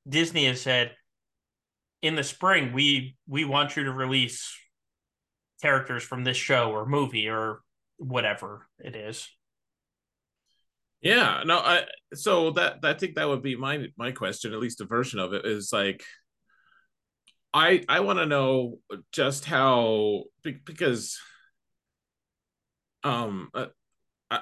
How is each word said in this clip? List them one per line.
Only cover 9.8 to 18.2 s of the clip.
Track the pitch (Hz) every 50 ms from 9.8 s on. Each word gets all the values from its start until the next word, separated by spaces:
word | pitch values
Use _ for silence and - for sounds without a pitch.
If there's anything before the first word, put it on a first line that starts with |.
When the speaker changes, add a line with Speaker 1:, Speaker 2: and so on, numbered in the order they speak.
| _ _ _ _ _ _ _ _ _ _ _ _ _ _ _ _ _ _ _ _ _ _ _ _
Speaker 2:
Yeah, | - 160 220 247 220 110 92 65 -
no, | 156 170 175
I, | - 143 175 175 - - - - _ - -
so | 143 - 214 196 175 165 160
that, | 151 180 170 139 - - -
I | 151 156
think | 160 190 180 151
that | 156 151 147
would | 139 127
be | 117 139 127
my, | 120 131 135 147 151 127 101 - -
my | 117 123
question, | 127 - 110 92 - - - 113 107
at | 110
least | 120 117 117 -
a | 107
version | 90 113 117 127 - - 104
of | 92 87 98
it, | 101 -
is, | 107 107 104 98 -
like, | - 104 101 98 95 - - - - - _ _ _ _ _ _ _ _ _ _ _ _ _ _ _ _ _ _ _ _ _ _ _ _ _ _ -
I, | 147 156 170 190 175 - -
I | 139 170
wanna | 202 202 196 180